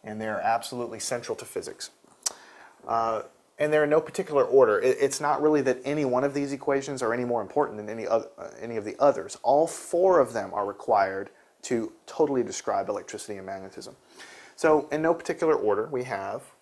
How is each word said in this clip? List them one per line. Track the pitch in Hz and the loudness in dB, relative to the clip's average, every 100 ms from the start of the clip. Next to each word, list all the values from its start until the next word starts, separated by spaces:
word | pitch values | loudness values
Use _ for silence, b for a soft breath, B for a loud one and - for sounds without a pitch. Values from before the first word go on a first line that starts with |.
And | 107 107 | -12 -8
they're | 110 104 | -6 -2
absolutely | 104 117 - 123 120 110 | 0 -2 -4 -8 -8 -8
central | - 120 120 113 | -6 -6 -6 -10
to | - | -8
physics. | 92 78 - - _ _ _ B B B B B B - | -8 -10 -14 -16 _ _ _ B B B B B B -2
Uh, | 113 113 110 - _ _ - | 0 0 -2 -6 _ _ -4
and | 151 | 2
they're | 151 | 4
in | 147 | 4
no | 156 | 2
particular | 156 - 190 143 | 2 -6 0 2
order. | 127 135 120 101 | 6 8 8 6
It, | 127 127 | 4 4
it's | 139 - | 0 0
not | 151 139 | -2 2
really | 151 151 | 4 4
that | 131 127 135 | 2 -2 -2
any | 151 | -2
one | 135 123 | 0 0
of | 139 | 0
these | 139 143 | -2 -4
equations | 139 - 139 135 135 | -4 0 -2 -2 -4
are | 117 | -2
any | 120 | -2
more | 120 120 | -2 -2
important | 98 147 147 107 | 0 0 0 -4
than | 107 | -10
any | 113 92 | -8 0
oth-, | 113 - - | -2 -2 -14
uh, | - - | -16 -12
any | 117 113 | -8 -8
of | |
the | 104 - | -8 2
others. | 143 120 95 - | 2 2 -8 -4
All | - 139 160 | 2 2 2
four | - - 170 190 175 | -4 -4 2 4 4
of | 123 | 4
them | 113 95 | 0 -4
are | 98 101 | -4 -6
required | 98 - 107 95 95 101 b b b | -6 2 2 2 -2 -10 b b b
to | - 120 110 - - | -4 -4 -4 -12 -16
totally | - 147 135 | 0 2 2
describe | 113 - - 101 95 | -2 -4 -4 -4 -2
electricity | 101 95 107 - 101 | -6 -8 -14 -10 -12
and | 95 | -10
magnetism. | 98 95 - 98 - B B B B B - | -12 -12 -14 -16 -18 B B B B B 0
So | 160 156 143 | 4 4 2
in | 151 | -2
no | 160 | 0
particular | 165 - 160 160 147 | 0 -2 0 2 2
order, | 104 101 117 | 2 0 -2
we | 131 | -6
have | 127 98 98 117 - _ | -4 -6 -6 -10 -14 _